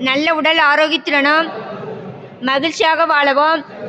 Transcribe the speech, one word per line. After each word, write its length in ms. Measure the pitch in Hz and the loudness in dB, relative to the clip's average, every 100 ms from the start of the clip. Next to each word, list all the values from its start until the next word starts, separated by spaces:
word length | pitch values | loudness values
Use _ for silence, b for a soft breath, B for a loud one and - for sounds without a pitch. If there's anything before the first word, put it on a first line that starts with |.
| 262 | -2
நல்ல 260 | 269 320 311 | 0 0 0
உடல் 220 | 302 320 294 | 2 2 4
ஆரோக்கியத்துடனும் 800 | 294 311 311 - 285 277 311 320 - - - - - - - - - 254 | 4 2 0 0 0 2 2 0 -6 -10 -12 -12 -12 -14 -16 -18 -8 -2
மகிழ்ச்சியாக 560 | 269 311 - 320 320 330 | 0 -2 0 0 2 2
வாழவும், 500 | 294 285 269 302 320 - - | 2 4 4 2 0 -4 -14